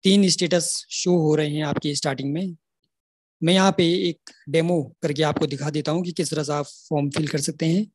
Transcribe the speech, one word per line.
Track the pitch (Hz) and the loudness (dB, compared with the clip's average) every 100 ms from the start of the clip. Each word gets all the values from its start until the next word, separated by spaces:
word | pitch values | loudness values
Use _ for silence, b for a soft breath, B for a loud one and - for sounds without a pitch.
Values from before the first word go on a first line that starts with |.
तीन | 190 202 190 | 6 6 4
status | - 170 175 165 - - | 2 0 0 0 -6 -8
show | - 180 175 | -4 0 2
हो | 156 | 2
रहे | 151 151 | 2 0
हैं | 147 | -2
आपके | 151 - 147 | -4 -2 -4
starting | 143 147 135 139 | -2 -4 -4 -4
में। | 156 190 165 _ _ _ _ _ _ _ _ | -4 -6 -10 _ _ _ _ _ _ _ _
मैं | 165 | 2
यहाँ | 190 190 190 | 6 4 4
पे | 170 180 180 | 2 2 -2
एक | - - _ - | -6 -16 _ -2
demo | 160 165 175 127 _ | 0 2 0 -2 _
करके | 156 143 | -6 0
आपको | 156 143 151 | 0 0 -2
दिखा | 135 143 | -4 -4
देता | 151 147 | -4 -2
हूँ | 165 | -2
कि | 175 | -4
किस | 165 156 | -4 -4
तरह | 156 | -4
से | 147 | -4
आप | 147 | -4
फॉर्म | 143 - - 151 143 | -6 -12 -4 -2 -2
fill | 160 151 | -2 -4
कर | 151 | -2
सकते | 139 151 | -4 -2
हैं। | 160 180 214 | 0 0 -2